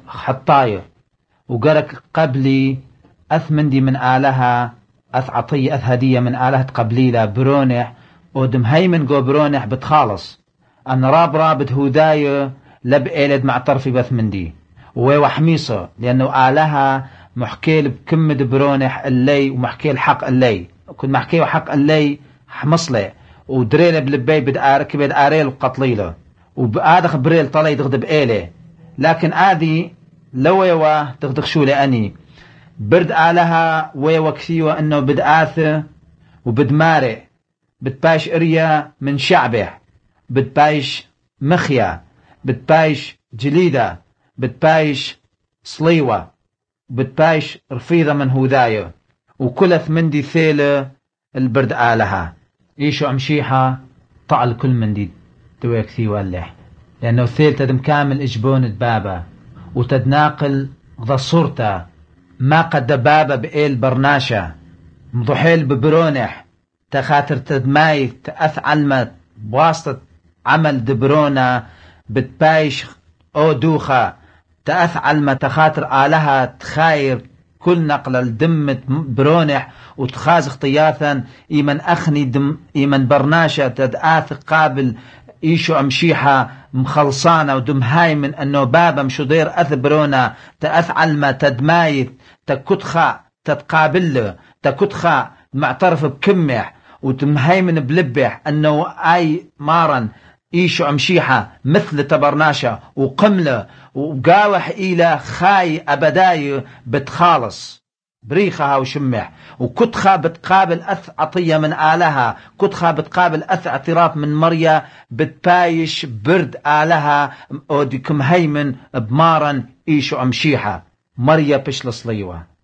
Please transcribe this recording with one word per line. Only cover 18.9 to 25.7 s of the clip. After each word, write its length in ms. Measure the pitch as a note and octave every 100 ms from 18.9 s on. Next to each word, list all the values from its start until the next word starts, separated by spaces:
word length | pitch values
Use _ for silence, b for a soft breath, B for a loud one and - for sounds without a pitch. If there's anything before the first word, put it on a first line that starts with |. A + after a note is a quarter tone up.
| - C3+
اللي 440 | B2+ C3 C#3+ C3+
ومحكيل 500 | B2+ A#2+ - D3+ C3
حق 280 | - C#3 C#3
اللي. 400 | B2+ B2+ G3 F2 _ - -
كن 140 | C3+
محكيه 320 | B2+ - E3
حق 280 | C#3+ D#3 -
اللي 480 | C#3+ C#3+ D#3 D3 D3 b b _
حمصلي. 640 | - D3+ E3 - A#2 F#2 b b b -
ودريل 540 | C3 A#2 D3+ F3 D#3+
بلبي 380 | C3 C#3+ B2 D#3
بد 180 | C3 -
آر-، 260 | C3+ C#3
كبد 280 | C#3+ C#3+ C#3+
آريل 360 | D3 C#3+ D#3 C#3+
وقتليله. 640 | C3 C#3+